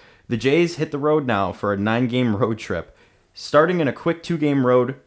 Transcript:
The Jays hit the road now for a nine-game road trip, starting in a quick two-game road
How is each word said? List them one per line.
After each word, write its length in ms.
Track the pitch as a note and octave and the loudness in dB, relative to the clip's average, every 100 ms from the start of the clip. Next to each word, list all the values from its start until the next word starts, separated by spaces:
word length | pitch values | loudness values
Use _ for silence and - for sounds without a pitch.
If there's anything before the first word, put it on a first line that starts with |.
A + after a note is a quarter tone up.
| - _ - | -20 _ -6
The 80 | A#2 | -2
Jays 380 | B2+ D#3+ E3+ E3+ | 2 2 2 -2
hit 160 | D#3 | -6
the 60 | C#3+ | -2
road 260 | D3+ D#3 B2+ | 0 0 0
now 280 | G2+ F#2 | 0 -2
for 180 | - G2+ | -2 -2
a 60 | G2+ | 0
nine-game 580 | G#2+ A#2 B2+ B2 B2 G2 | 0 0 0 0 0 0
road 240 | A2+ A2 | -2 -2
trip, 360 | - E2+ - _ _ _ _ | -6 -6 -8 _ _ _ _
starting 460 | - - D3 E3+ F3+ | -18 0 4 4 2
in 80 | C#3 | -2
a 60 | |
quick 280 | - E3+ E3 | -2 -4 -4
two-game 440 | - E3 D3 C#3 B2 | -4 -2 0 2 4
road 300 | B2+ B2 C3 | 4 2 -4